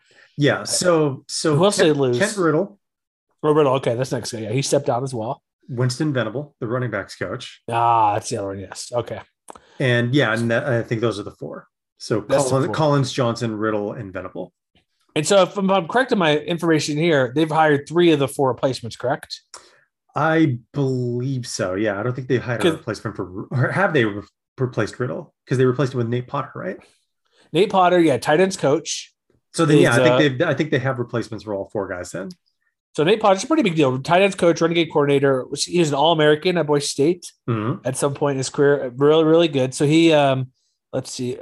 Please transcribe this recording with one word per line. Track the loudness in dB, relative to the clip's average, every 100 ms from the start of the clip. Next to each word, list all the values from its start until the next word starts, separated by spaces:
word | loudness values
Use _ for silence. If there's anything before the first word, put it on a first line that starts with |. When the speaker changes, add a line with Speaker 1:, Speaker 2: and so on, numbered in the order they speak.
| _ _ _ 0
Speaker 1:
Yeah, | 0 0 -4
so, | -2 2 2 0 -4 -10
so | -4 0 2
Speaker 2:
Who |
else | 2 4
Speaker 1:
Kent, | 2
Speaker 2:
did | 4
they |
lose? | 2 2
Speaker 1:
Kent | 0 0
Riddle. | 0 0 -2 -8 _ _ _ _ _ -4
Speaker 2:
Oh, | 0
Riddle. | 4 4 2
Okay, | -2 -4
that's | -4
next | -6 -8
guy. | -8
Yeah, | -4
he | -4
stepped | 0 -2 0
down | -4
as | -4
well. | -8 -8 -10 _ _ -12
Speaker 1:
Winston | -4 -4 -2 -4
Venable, | -2 -4 -6 -12 -10
the | -6
running | -4 -4
backs | -6 -8 -10
coach. | -10 -10 -14 -16 -6
Speaker 2:
Ah, | 0 2 4 2 0
that's | -4
the | -6
other | -6
one. | -10
Yes. | -12 -14 -8
Okay. | -6 -6 -12 -16 _ -20 -20 _ -4
Speaker 1:
And | 0 2 2
yeah, | 2 2
and | 0 0
that, | -2 0
I | -4
think | -2 -2
those | -2 -4
are |
the | -10
four. | -14 -14 -16 -18 _ _ _
So | -4 -4
Speaker 2:
That's | 0 0 2
the |
Speaker 1:
Collins, | 0 0
Speaker 2:
four. | 0
Speaker 1:
Collins, | 2 2 0
Johnson, | -2 -2 -2 -4 -4
Riddle, | -2 -2 -4
and | -8 -10
Venable. | -10 -12 -12 -14 _ _ _ _ _ _ -4
Speaker 2:
And | 2
so | 4
if | 4 0
I'm, | 0
if |
I'm | 0 0
correct | 0 0
in | 2
my | 2 2
information | -2 -2 2 2 0 0
here, | 2 2 2 0
they've | 0
hired | 2 4 2 0
three | 2 4
of | 4
the | 0
four | 0 -2
replacements, | 0 -2 -4 -10 -8
correct? | -6 -6 -8 -20 _ -20 _ _ _ _ _ -4
Speaker 1:
I | 0 2 2 -2 _
believe | -4 -2 -2 -4 -4 -4 -6 -8
so. | -6 -4 -2
Yeah, | -2 -2
I |
don't | -4 -6
think | -2
they've | -2
hired | -2 -2
a |
Speaker 2:
'Cause | -2
Speaker 1:
replacement | -2 -8 -8 -8 -8
for, | -10 -10 -6
or | -2 -2
have | 0 0
they | 2 0
re-, | -4 -14 _ _ -6
replaced | -6 -2 -4 -4
Riddle? | -8 -8 -12 _ -4
'Cause | 0
they | 2
replaced | 2 -2
him | -2
with | -4
Nate | -4 -6
Potter, | -10 -10 -10
right? | -12 -12 _ _ _ _ _ _ _
Speaker 2:
Nate | 0 2
Potter, | 4 4 6
yeah, | 4 2
tight | 2 2
ends | 2 2
coach. | 0 0 -2 -10 -12 _ _ _ _
Speaker 1:
So | 0 4
then, | 6
yeah, | 6
Speaker 2:
Is, | 6
Speaker 1:
I |
think | 4
Speaker 2:
uh, | 4
Speaker 1:
they've, | 2 2 -2
I | 0
think | 0
they | 0
have | -2 -4
replacements | -4 -6 -6 -10
for | -8
all | -8 -6
four | -6 -6
guys | -8 -10
then. | -10 -12 -16 _ _ _ _ _ -2
Speaker 2:
So |
Nate | 2 2
Potter's | 2 2
a | 0
pretty | 0
big | 2 2
deal. | 0 0
Tight | 0 2
ends | 2 2
coach, | 0 2
running | 0 0
game | 0
coordinator. | 0 2 2 2 0 -4 -8 -2
He | 0
was | 2
an | 2
All-American | 2 4 4 4 2 0
at | 0
Boise | -2 -2
State | 0 0 0 -8 _ -4
Speaker 1:
Mm-hmm. | -2 -2 -4 -6
Speaker 2:
at | -4
some | -4
point | -2 -4
in | -2
his | -4
career. | 2 2 2 -2 0
Really, | 4 4
really | 4 4 4
good. | 0 -2
So | 0 2
he, | 4 6
um, | 6 4 0 -4 _ _ _ -8
let's | -8 -8
see, | -8 -8 -6